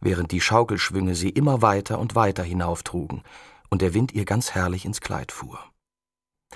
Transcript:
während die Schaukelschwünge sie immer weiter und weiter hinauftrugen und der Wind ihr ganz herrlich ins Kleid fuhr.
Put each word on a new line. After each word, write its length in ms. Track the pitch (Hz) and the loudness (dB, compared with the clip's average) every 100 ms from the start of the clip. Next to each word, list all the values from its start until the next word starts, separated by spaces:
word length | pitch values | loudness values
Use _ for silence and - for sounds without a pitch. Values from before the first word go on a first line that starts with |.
während 320 | - 90 82 | 0 0 0
die 80 | 90 | 0
Schaukelschwünge 720 | - 110 117 95 - 95 92 | 4 4 4 0 -2 0 0
sie 160 | 87 92 | 0 0
immer 320 | 127 147 131 | 2 2 4
weiter 360 | 110 101 98 110 | 4 4 0 -4
und 160 | 117 | 0
weiter 280 | 120 107 98 | 2 2 0
hinauftrugen 800 | 87 90 87 85 - 87 73 - - - - - _ | -2 -2 -2 -2 -4 -6 -6 -8 -12 -20 -20 -20 _
und 120 | 95 | 2
der 120 | 92 | 2
Wind 180 | 92 127 | 2 2
ihr 120 | - | 0
ganz 280 | 95 104 - | 0 0 0
herrlich 320 | 92 90 92 | 0 0 0
ins 160 | - 107 | -4 -6
Kleid 320 | - 95 - | -6 -6 -8
fuhr. 260 | - - - - _ _ _ _ _ _ _ _ | -12 -12 -14 -18 _ _ _ _ _ _ _ _